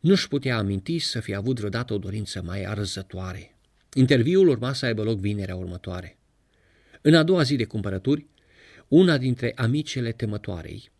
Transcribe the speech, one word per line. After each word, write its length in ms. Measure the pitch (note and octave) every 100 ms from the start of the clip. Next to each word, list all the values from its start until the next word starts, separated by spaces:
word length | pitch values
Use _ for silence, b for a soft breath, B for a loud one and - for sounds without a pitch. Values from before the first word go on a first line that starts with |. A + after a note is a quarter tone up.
Nu-și 280 | D#3 F#3+ -
putea 280 | C#3+ C3+ A#2
aminti 420 | G2+ G2 F#2+ E3
să 220 | D#3 A#2+
fie 140 | -
avut 240 | G2 G#2 C3
vreodată 360 | G#2 A2 B2
o 40 | G#2
dorință 440 | G#2 G#2 G#2 -
mai 220 | E2+ F#2+
arzătoare. 920 | F#2+ G#2 G2+ G2 F#2+ G2 F#2 F2+ - _ _ _ _
Interviul 540 | - C3 C3+ A#2 F#3 F#3
urma 240 | B2 B2
să 140 | C3 B2+
aibă 160 | A2
loc 160 | G#2+ A2
vinerea 380 | G2 G#2 F#2+ F#2
următoare. 640 | F2+ F2 - F2+ F2 _ _ _ _ b b b b b
În 140 | D3
a 80 | D#3+
doua 200 | D#3+ F#3
zi 140 | C3+ C#3
de 80 |
cumpărături, 640 | A2 G#2+ G#2 F#2+ - D3+ - _ b b b b b
una 300 | D3+ F#3 D3
dintre 340 | C3 B2 A#2+ -
amicele 560 | A#2 C#3+ D3 - A#2
temătoarei 800 | A#2 A2 G#2 G#2 F2+ D2+ - - _